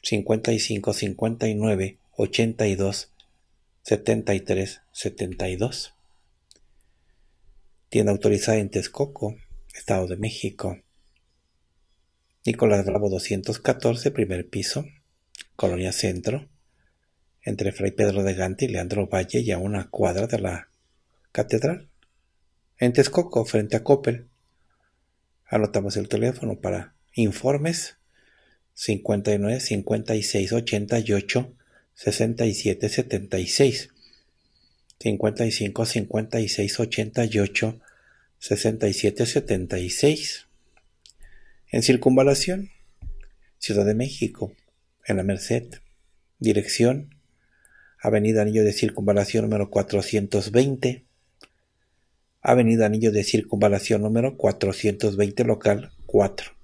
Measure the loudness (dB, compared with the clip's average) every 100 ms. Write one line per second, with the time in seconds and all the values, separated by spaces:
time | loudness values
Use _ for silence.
0 | -2 -2 0 0 2 0 -2 -2 -2 -2
1 | -4 -2 -4 -2 -2 0 0 0 -2 -8
2 | _ -4 -2 0 -2 0 0 0 -2 -2
3 | -12 _ _ _ _ _ _ _ -2 0
4 | 2 0 0 -2 0 -2 -2 -8 _ -8
5 | -8 -6 -8 -6 -6 -4 -4 -4 -14 _
6 | _ _ _ _ _ _ _ _ _ _
7 | _ _ _ _ -20 -20 _ _ _ 0
8 | 2 2 2 2 2 0 0 -4 -6 -4
9 | -6 -4 -8 -8 -16 -18 -18 -20 -4 -2
10 | -2 -4 -6 -4 -8 -6 -8 -8 _ _
11 | _ _ _ _ _ _ _ _ _ _
12 | _ _ _ _ -4 2 4 4 2 0
13 | 0 -2 -2 -4 -4 -2 0 2 0 0
14 | -2 0 -2 -2 -6 -6 -4 -6 -8 _
15 | _ _ _ -20 -20 -2 -2 0 -4 -2
16 | -2 -2 -4 -4 -8 _ _ _ _ _
17 | _ _ _ _ -8 -4 -4 -2 -2 4
18 | 4 4 0 0 -2 -2 -2 -2 -2 -2
19 | 0 -2 0 -2 0 -2 -2 -4 -6 -2
20 | 0 0 -2 -2 -2 -6 -10 _ _ _
21 | _ _ _ -4 0 0 0 -2 -10 _
22 | _ _ _ _ _ _ _ _ 2 4
23 | 4 4 0 0 0 0 0 -2 4 4
24 | 4 -4 -10 _ _ _ _ _ _ _
25 | _ _ _ _ _ 0 2 0 0 -4
26 | -2 0 0 -2 -6 -4 -4 -4 -6 _
27 | _ 0 0 2 0 2 0 -4 -6 -14
28 | _ _ _ _ _ _ _ -10 -2 -2
29 | 0 -2 2 0 0 -2 -2 -4 -2 -2
30 | 0 -2 0 -2 0 -2 0 -4 0 -2
31 | 2 -2 0 -2 -4 -12 _ _ _ _
32 | -2 0 0 2 0 2 -2 0 -2 -2
33 | -2 -4 -4 -4 -2 4 4 4 -10 _
34 | _ _ _ _ _ _ _ _ _ _
35 | -2 0 0 0 -2 0 -4 -2 -2 -2
36 | -2 -4 -2 -4 -2 -2 -4 -2 -4 -2
37 | -4 -2 0 0 0 0 -2 -4 -18 _
38 | _ _ _ _ -4 0 0 2 0 2
39 | 0 2 0 0 0 -2 -2 -4 -4 2
40 | 2 2 -6 -10 -16 _ _ _ _ _
41 | -20 _ -20 -20 -20 -20 _ 0 4 4
42 | 6 6 6 4 0 -4 -8 -16 -20 _
43 | -12 -12 -14 _ _ _ 0 2 4 2
44 | -2 -2 -4 -4 -10 -10 _ _ _ _
45 | -4 -2 0 -2 -2 -4 -4 -20 -20 _
46 | _ _ _ _ 2 2 0 2 2 2
47 | -6 -20 _ _ _ _ _ _ _ _
48 | 0 2 4 4 4 4 2 2 -2 0
49 | 2 2 2 0 0 -2 0 0 0 -2
50 | 0 -2 0 -2 2 2 2 0 -2 -4
51 | _ _ _ _ -20 _ _ _ _ _
52 | _ _ _ _ 2 4 6 4 4 4
53 | 2 2 2 0 0 2 4 2 2 0
54 | 2 2 0 0 -2 0 -2 0 -2 0
55 | -2 2 0 2 0 2 2 0 -2 -18
56 | 0 2 2 0 -16 -18